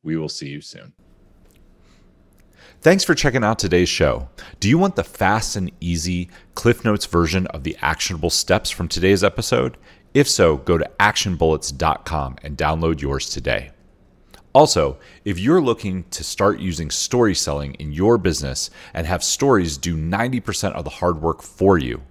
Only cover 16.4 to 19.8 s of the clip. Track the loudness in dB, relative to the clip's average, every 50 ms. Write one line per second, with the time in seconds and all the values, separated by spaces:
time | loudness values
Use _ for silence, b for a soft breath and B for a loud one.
16.4 | 2 2 2 2 -2 -4 -4 -4 -6 -6 -4 -6 -4 -2 2 2 4 4 2 0
17.4 | -2 -4 -4 -4 -4 -8 -10 -10 -10 -8 -2 0 4 4 4 4 2 0 -2 0
18.4 | -4 -6 -6 -6 -8 -10 B B B B B -8 -4 -4 -4 -4 -2 -4 -2 0
19.4 | 2 4 4 4 4 0 -4 -6